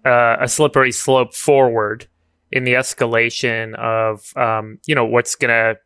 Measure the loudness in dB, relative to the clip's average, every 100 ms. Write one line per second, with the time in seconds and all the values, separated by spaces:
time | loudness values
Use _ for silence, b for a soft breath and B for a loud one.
0 | 2 4 4 2 -2 0 0 2 0 0
1 | 0 2 0 -2 2 4 4 2 -4 -6
2 | -14 _ _ _ _ -4 0 0 -2 -4
3 | -2 0 0 -2 -4 -4 -8 -8 -4 -2
4 | -2 -4 -8 -4 -2 -2 -6 -10 -4 -2
5 | 0 0 -2 -2 0 2 0 -2